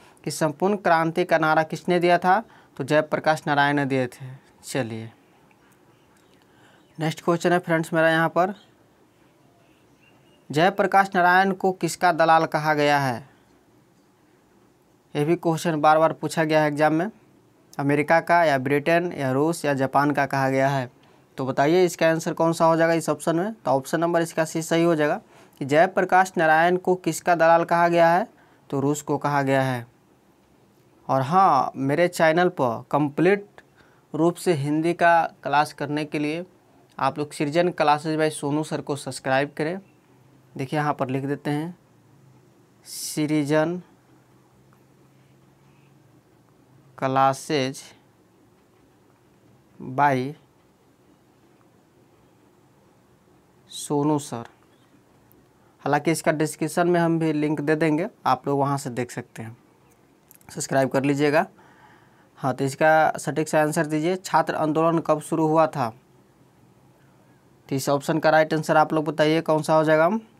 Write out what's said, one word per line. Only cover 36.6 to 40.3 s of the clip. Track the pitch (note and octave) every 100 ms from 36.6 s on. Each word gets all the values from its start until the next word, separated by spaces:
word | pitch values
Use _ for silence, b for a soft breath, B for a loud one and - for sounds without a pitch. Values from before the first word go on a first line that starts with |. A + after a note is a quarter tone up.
| _ _ _ -
आप | C3+ C#3
लोग | D3
सृजन | - D3 D#3 F3
क्लासेज | E3 D3+ D3 D#3+ D#3
by | D#3
सोनू | D3+ C#3+ D3
सर | D#3 C#3+
को | C#3 C#3
सब्सक्राइब | - E3+ C3+ C3+ C#3+ -
करें। | D#3 F#3+ - _ _ _ _